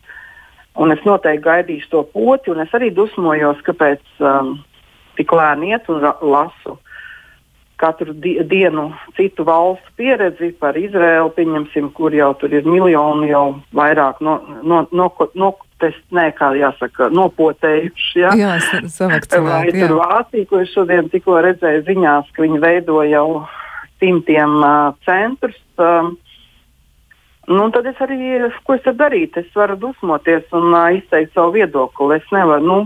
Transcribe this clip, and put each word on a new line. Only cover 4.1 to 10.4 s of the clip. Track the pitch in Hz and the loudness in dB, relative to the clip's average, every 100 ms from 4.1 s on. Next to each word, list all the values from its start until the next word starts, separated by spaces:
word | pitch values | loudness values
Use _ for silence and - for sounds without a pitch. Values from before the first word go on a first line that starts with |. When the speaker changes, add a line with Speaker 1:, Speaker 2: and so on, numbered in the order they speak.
| - | -4
Speaker 1:
ā, | 147 135 135 143 - _ _ _ _ - | 0 0 -2 -8 -16 _ _ _ _ -8
tik | 151 | -2
lēni | 165 156 147 175 | 2 2 0 -2
iet | 233 202 | -4 -4
un | 160 | -2
ra-, | 143 - | -2 0
lasu | 151 143 165 - - - _ - - - _ _ _ _ _ - | 0 0 0 -6 -16 -16 _ -20 -20 -20 _ _ _ _ _ -4
katru | 160 160 156 | -2 -2 -8
di-, | 151 175 170 | -8 -4 -4
dienu | 165 190 185 156 151 156 - | -2 0 0 0 -6 -10 -8
citu | - 190 - | -2 -2 -2
valstu | 165 165 180 185 - - | 0 2 2 -2 -10 -6
pieredzi | 247 247 185 165 | -2 0 -2 -4